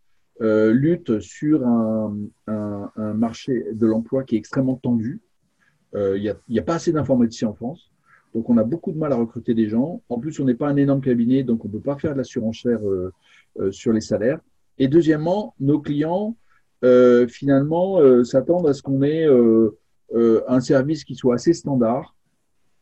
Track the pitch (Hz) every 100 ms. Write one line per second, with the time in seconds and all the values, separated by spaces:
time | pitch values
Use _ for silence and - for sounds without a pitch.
0 | _ _ _ - 110 107 110 123 151 175
1 | 135 107 - - 151 151 123 117 110 110
2 | 107 104 104 - - 110 104 101 101 110
3 | 107 110 117 117 - 117 101 110 110 113
4 | - 135 131 107 - - 131 127 123 120
5 | 110 202 _ _ _ _ _ _ _ 104
6 | 98 98 104 98 - 113 - 165 175 156
7 | 135 127 117 - 117 101 120 175 _ _
8 | _ _ _ 113 113 117 113 170 - 156
9 | 151 120 113 117 123 113 104 113 147 -
10 | - 120 156 151 135 117 147 143 139 139
11 | 135 120 117 131 123 113 104 104 139 139
12 | 160 135 123 127 110 113 123 113 104 95
13 | 92 - _ _ _ - 98 98 120 110
14 | - 101 110 160 - _ _ - 135 165
15 | 156 151 165 202 - - 139 147 147 147
16 | 156 185 214 233 _ _ _ _ 127 123
17 | 123 120 120 - 139 135 147 165 190 190
18 | 135 123 120 131 123 175 160 135 - 135
19 | 143 160 156 127 117 113 110 - _ _
20 | - 113 117 110 - 127 120 139 139 151
21 | - 127 131 123 170 165 147 131 113 123
22 | - _ _ _ _ _ _ _